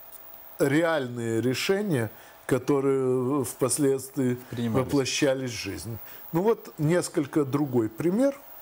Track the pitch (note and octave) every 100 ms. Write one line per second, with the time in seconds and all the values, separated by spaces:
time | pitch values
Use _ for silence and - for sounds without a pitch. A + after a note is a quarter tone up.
0 | - - - - - - C#3+ D3+ E3+ D#3
1 | B2 A#2+ A#2 A2+ A#2+ B2 - G3 G#3 C3+
2 | A2 - - - - B2+ C3+ C#3+ C3+ C3+
3 | B2+ C3 B2 C#3 B2 - B2+ - C#3 C3+
4 | - D3 B2+ B2 - A#2 A#2 A#2+ B2+ C#3+
5 | B2+ - C#3+ C3 B2+ A2 G2 - A2+ A2
6 | - - - D#3+ G#3+ A3 - - D3+ F3
7 | - E3+ C#3 D#3 C3+ C#3+ D3 B2 A2 -
8 | D#3+ G#3 C#4 - - -